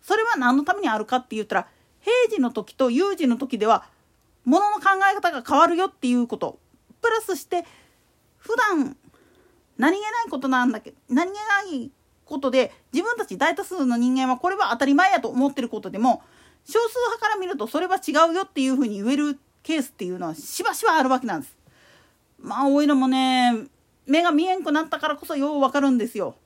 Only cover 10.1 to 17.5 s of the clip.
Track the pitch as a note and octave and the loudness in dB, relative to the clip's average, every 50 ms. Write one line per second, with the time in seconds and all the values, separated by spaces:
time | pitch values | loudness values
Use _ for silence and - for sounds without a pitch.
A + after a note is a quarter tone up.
10.1 | A4 A#4+ A#4 - - C4+ C4+ C4+ C4 B3+ B3 B3 A3 G#3+ - - - _ _ _ | -4 -4 -4 -4 -6 -6 -2 0 0 2 2 0 -2 -4 -8 -16 -20 _ _ _
11.1 | B3+ C4+ E4+ F#4 G4 G#4 G#4+ A4 G4+ G4+ G#4 F#4+ D#4+ C4 A#3 - _ _ _ _ | 0 0 0 0 -4 -8 -2 0 0 0 0 -2 -8 -8 -8 -10 _ _ _ _
12.1 | _ _ _ _ C#4+ C#4+ C4+ C4 B3 C4 A#3+ - - _ _ _ - C4+ F#4 A4 | _ _ _ _ -10 -4 -4 0 2 2 2 0 -2 _ _ _ -4 -2 -2 -2
13.1 | B4 A#4 G#4+ - F#3+ F3+ C#4 D#4+ E4+ D#4+ G4+ - F4+ F#4 C#4+ B3+ A#3+ A#3 A#3+ B3 | -4 -4 -6 -8 -4 0 0 0 0 -2 -6 -8 -4 -4 -2 -2 0 0 0 0
14.1 | B3+ C4 C4 B3+ B3+ B3+ - F4+ G4 G4 F#4+ A3 A#3 A#3 C#4+ C4 C#4+ D4 F4+ F#4+ | 2 0 0 0 -2 0 0 -2 0 0 0 -2 0 0 2 2 4 4 4 4
15.1 | G4 D#4 B3+ - - A#3+ C4+ C#4 C#4 - B3 A#3 - G#3+ G#3 F#3+ E3 F#3+ A3+ B3+ | 4 2 -2 -2 -2 0 0 0 0 -4 -8 -6 -6 -8 -10 -8 -4 0 2 2
16.1 | A3+ - - _ _ _ _ _ _ _ _ - - G#4+ A#4 A#4 - B4+ A#4+ A4+ | 2 2 -2 _ _ _ _ _ _ _ _ -2 0 0 0 0 -2 -2 -2 -2
17.1 | A4 A4+ A4+ G#4+ A4 G4+ F#4 F4+ | -2 -2 -2 -2 -2 -2 -4 -6